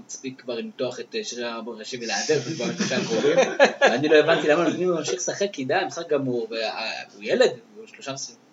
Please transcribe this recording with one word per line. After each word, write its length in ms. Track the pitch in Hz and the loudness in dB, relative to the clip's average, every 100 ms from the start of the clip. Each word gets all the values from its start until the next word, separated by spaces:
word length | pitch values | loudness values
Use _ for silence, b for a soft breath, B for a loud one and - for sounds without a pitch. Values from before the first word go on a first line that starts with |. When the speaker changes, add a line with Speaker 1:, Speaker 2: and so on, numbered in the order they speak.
| - | -10
Speaker 1:
מספיק 340 | - 131 131 | -12 -12 -12
כבר 140 | 123 113 | -8 -6
למתוח 440 | 110 - 123 120 | -6 -6 -6 -6
את, 160 | - 113 | -8 -8
אה, 80 | |
שריר 240 | 107 120 120 | -8 -6 -8
העבר 240 | 113 110 | -8 -10
הראשי 260 | 110 110 123 | -12 -10 -8
ולהיעדר 420 | 113 117 - 151 | -4 -4 0 0
כבר 240 | 127 117 117 | 0 -4 -4
בשלושה 320 | - - 127 | -2 -2 -2
הקרובים. 400 | - - 240 262 240 - 269 | 0 2 4 4 4 4 4
Speaker 2:
<laughs> 260 | - 269 123 | 6 2 4
Speaker 1:
אני 120 | 151 | 6
לא 60 | 156 | 6
הבנתי 320 | 151 165 151 | 6 4 4
למה 160 | 160 | 4
נותנים 240 | 160 139 180 | 2 0 0
לו 60 | 165 | 0
להמשיך 200 | 143 - | -2 -4
לשחק, 340 | - - 202 | -4 -2 -2
כי 120 | - 131 | -4 -2
די, 80 | |
המשחק 360 | 175 180 165 170 | 0 -2 -6 -2
גמור, 380 | 143 131 120 107 | 0 0 -2 -2
וה-, 320 | 113 110 98 113 67 - 101 | -4 -4 -4 -6 -8 -12 -10
הוא 80 | |
ילד, 280 | 107 208 233 117 - 104 | -2 4 4 2 -14 -20
הוא 100 | 110 | -20
שלושה, 240 | - 139 | -14 -10
הוא 60 | 135 - - _ | -8 -10 -14 _